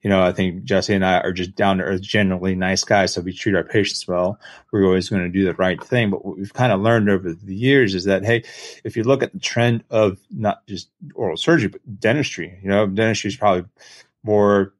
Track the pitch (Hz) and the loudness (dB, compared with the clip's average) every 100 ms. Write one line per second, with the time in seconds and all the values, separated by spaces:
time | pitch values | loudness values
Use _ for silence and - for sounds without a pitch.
0 | 104 98 90 90 92 87 - 95 - 101 | 2 4 2 2 -2 -4 0 0 2 0
1 | 92 90 - 92 90 98 101 95 76 92 | 2 2 0 -4 -6 -2 0 0 -2 -4
2 | 98 107 98 92 92 92 92 92 - 104 | -2 0 0 0 -2 -2 -2 -2 0 2
3 | 92 - 90 90 - 92 - 107 101 - | 2 -2 -8 -6 -2 0 0 0 0 -4
4 | - 90 90 104 - - _ 104 95 92 | -4 -2 -2 -4 -16 -20 _ 2 4 2
5 | 87 101 90 92 95 85 92 90 - 123 | 0 -4 -2 0 0 0 -2 -2 -2 0
6 | 107 98 98 92 98 - 127 98 107 117 | 0 -2 -8 -10 -10 -2 0 2 2 2
7 | 104 95 92 82 104 95 127 139 113 95 | 2 0 -2 -10 -10 -4 2 4 4 0
8 | 95 95 104 117 - - - - - 120 | 0 0 2 0 -2 -18 -18 -12 -8 -4
9 | 113 135 - 95 - - 120 117 - 110 | 0 0 0 -6 -6 0 0 0 -2 2
10 | 107 98 _ 156 110 - - 90 - _ | 2 0 _ -4 -4 -4 -10 -14 -14 _
11 | 147 - 98 80 - 165 104 - - 101 | -18 -8 -6 -2 2 2 2 -6 -18 -4
12 | 110 143 135 - 82 90 95 101 104 98 | 0 0 -2 -6 -12 -10 0 0 2 0
13 | 113 104 104 92 104 90 90 _ - - | 0 0 -4 0 0 0 -4 _ -20 -20
14 | _ _ 110 104 101 101 95 | _ _ 0 2 4 4 2